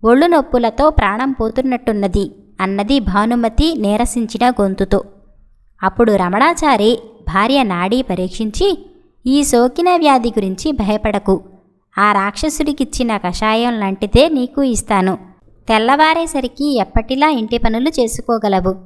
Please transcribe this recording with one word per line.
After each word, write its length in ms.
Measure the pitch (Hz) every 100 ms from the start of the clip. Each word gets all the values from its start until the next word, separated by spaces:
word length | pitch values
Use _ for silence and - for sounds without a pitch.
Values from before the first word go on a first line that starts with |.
ఒళ్ళు 220 | 220 247 339
నొప్పులతో 640 | 339 269 - 220 220 302
ప్రాణం 420 | 302 202 208 269
పోతున్నట్టున్నది" 960 | 269 220 240 262 247 254 214 202 196 196 - - _
అన్నది 400 | 185 196 208 277
భానుమతి 760 | 196 190 220 240 226 226 311 320
నీరసించిన 720 | 208 208 240 240 220 214 240
గొంతుతో. 540 | 247 196 190 190 196 - - - _ _ _ _ _
అప్పుడు 300 | 190 - 233
రమణాచారి 880 | 202 180 196 277 339 311 240 208 240 - - -
భార్య 340 | 185 220 277
నాడీ 400 | 240 180 185 247
పరీక్షించి, 840 | 262 180 185 - 226 202 403 359 - - _ _ 247
"ఈ 180 | 277
సోకిన 520 | 277 240 247 247 339 359
వ్యాధి 320 | 302 269 233
గురించి 440 | 220 196 190 311
భయపడకు, 720 | 285 202 208 214 202 - 190 - - _ _ _ -
ఆ 140 | 202
రాక్షసుడికిచ్చిన 1040 | 202 196 202 311 302 302 285 262 - 240 214
కషాయం 640 | 185 180 220 220 240 226
లాంటిదే 480 | 196 190 208 226 302
నీకు 340 | 302 247 -
ఇస్తాను, 560 | 277 226 - 202 185 185 - _ _ _ -
తెల్లవారేసరికి 1120 | 220 226 277 311 320 330 285 247 - 285 262
ఎప్పటిలా 500 | 190 - 226 262 302
ఇంటి 300 | 285 220 233
పనులు 300 | 233 220 269
చేసుకోగలవు" 880 | 320 233 - - 226 220 190 185 190